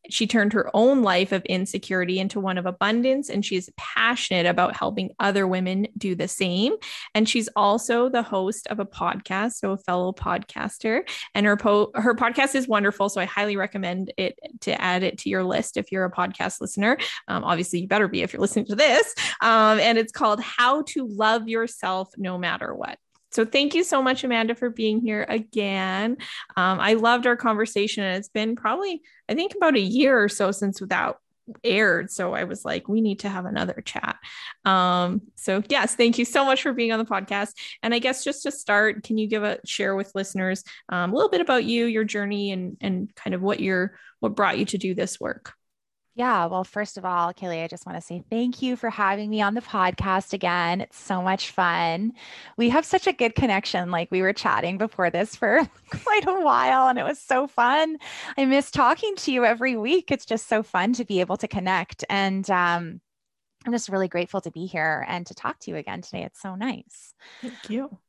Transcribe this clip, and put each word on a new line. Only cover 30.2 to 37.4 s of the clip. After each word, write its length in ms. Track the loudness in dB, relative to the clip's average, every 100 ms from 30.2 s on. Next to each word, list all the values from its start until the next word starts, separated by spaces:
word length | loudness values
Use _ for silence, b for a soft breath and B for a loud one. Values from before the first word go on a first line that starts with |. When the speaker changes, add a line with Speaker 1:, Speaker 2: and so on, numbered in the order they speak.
Speaker 1:
or 80 | 4
so 220 | 2 0
since 280 | 0 -2 -4
that 360 | -2 0 -2 -4 _ _ -20 -6
aired. 460 | 0 2 4 2 -2
So 240 | -4 -4
I 120 | -2
was 200 | -4 -6
like, 220 | -6 -6 -2
"We 140 | 0
need 180 | 0 -2
to 100 | -6
have 160 | -6
another 380 | -6 -4 -4 -6
chat." 300 | -8 -6 -6 -8 B B B B
Um, 560 | 2 4 4 2 0 -2 -6
so 260 | -8 -2 -2 0
yes, 240 | 0 0
thank 240 | 4 4 4
you 80 |
so 180 | 2 2
much 200 | 4 2
for 100 | 0
being 180 | 0 0
on 60 | 0
the 80 |
podcast. 460 | -2 -4 -2 -4